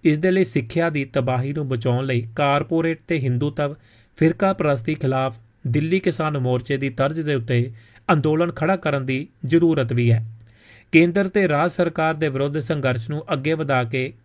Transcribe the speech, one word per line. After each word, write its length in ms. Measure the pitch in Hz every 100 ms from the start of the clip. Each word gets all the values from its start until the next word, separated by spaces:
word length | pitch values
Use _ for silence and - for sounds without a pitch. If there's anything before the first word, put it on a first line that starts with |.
ਇਸ 140 | 170 151
ਦੇ 140 | 180
ਲਈ 120 | 185
ਸਿੱਖਿਆ 460 | 185 - 117 165 170
ਦੀ 160 | 151 135
ਤਬਾਹੀ 480 | - 127 127 135
ਨੂੰ 140 | 143 143
ਬਚਾਉਣ 380 | 127 120 123 135
ਲਈ 220 | 123 113 -
ਕਾਰਪੋਰੇਟ 640 | 143 143 147 165 165 160 _
ਤੇ 120 | 165
ਹਿੰਦੂਤਵ 560 | 123 123 147 127 147 147 _ _ _ -
ਫਿਰਕਾਪ੍ਰਸਤੀ 760 | 156 165 190 196 156 135 113 156
ਖਿਲਾਫ 420 | 135 131 131 117 - _ 131
ਦਿੱਲੀ 320 | 120 160 185
ਕਿਸਾਨ 380 | 185 - 156 147
ਮੋਰਚੇ 400 | 127 123 123 139
ਦੀ 120 | 135
ਤਰਜ਼ 300 | 120 135 156
ਦੇ 160 | 151 139
ਉੱਤੇ 360 | 117 123 120 113 - - -
ਅੰਦੋਲਨ 380 | 160 151 156 170
ਖੜਾ 240 | 165 160 190
ਕਰਨ 300 | 156 143 131
ਦੀ 220 | 131 - _ 135
ਜ਼ਰੂਰਤ 480 | 165 170 156 123
ਵੀ 180 | 120 120
ਹੈ। 140 | 117 113 - - _ - - _
ਕੇਂਦਰ 360 | 160 175 175 196
ਤੇ 200 | 208 190
ਰਾਜ 240 | 143 175
ਸਰਕਾਰ 420 | - 170 156 160
ਦੇ 160 | 160 156
ਵਿਰੁੱਧ 300 | 131 139 147
ਸੰਘਰਸ਼ 500 | - 151 135 123 113
ਨੂੰ 160 | 151 -
ਅੱਗੇ 200 | 160 135
ਵਧਾ 300 | 160 151 131
ਕੇ 300 | 120 131 127 -